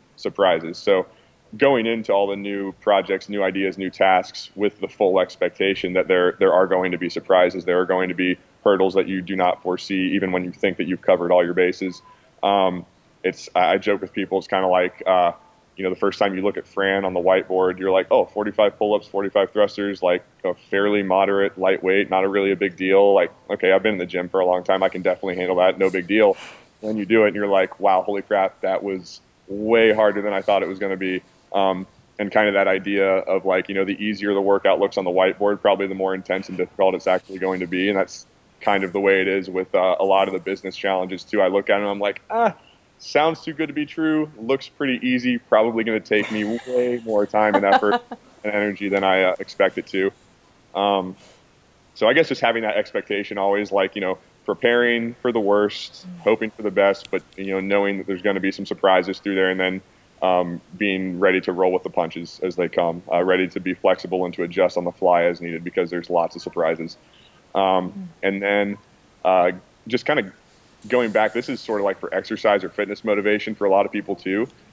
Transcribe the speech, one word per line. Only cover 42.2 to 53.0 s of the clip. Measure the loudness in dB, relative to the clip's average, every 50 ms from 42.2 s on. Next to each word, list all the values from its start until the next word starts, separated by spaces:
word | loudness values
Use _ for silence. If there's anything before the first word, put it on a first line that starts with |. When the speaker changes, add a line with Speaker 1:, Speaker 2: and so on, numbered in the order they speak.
| -8 -6
Speaker 1:
"Ah, | -2 0 0 0 -2 -4 _ _ _ _ _ _ _ _
sounds | -10 -4 0 0 2 0 0 -4
too | -8 -10 -6
good | -6 -6
to | -4 -4
be | -6 -6
true. | -6 -4 -2 0 0 0 0 -2 -4 -8
Looks | -8 -4 -2 -2 -2 -4 -8
pretty | -8 -4 -2 -2 -2 -2 -2
easy. | -2 -2 0 0 -2 -2
Probably | -4 -2 _ 2 4 4 2 0 -2 -2
gonna | -2 -2 -4
take | -2 0 0 0 0 -2
me | -4 -4 -4 -4 -4 -6 -6
way | -4 -2 -2 0 0 -2 -4 -4
more | -2 0 0 0
time | 0 2 2 2 2 2
and | 2 4
effort | 4 2 4 4 2 0 0 -4 -8 -18 -20
Speaker 2:
<laughs> | _ _ _ _ -8
Speaker 1:
and | -4 -2
energy | -2 -2 -2 -4 -4 -4 -2
than | 0 2 2
I, | 2 4 4 2
uh, | 2 0 -2
expect | -6 -6 -2 0 0 0 0
it | -2 -8
to." | -6 -4 -2 -2 -2 -4 _ _ _ _ _ _ _ _ _ _ _ -4
Um, | -2 0 2 2 0 -2 -4 -10 -14 -20 -20 -20 _ _ _ _ _ _ _ _ _ _ _ _
so | 0 2
I | 2 4
guess | 4 2 2
just | 0 -2
having | 0 0 0 0 -2
that | -2 -2
expectation | -2 -4 -4 -6 -6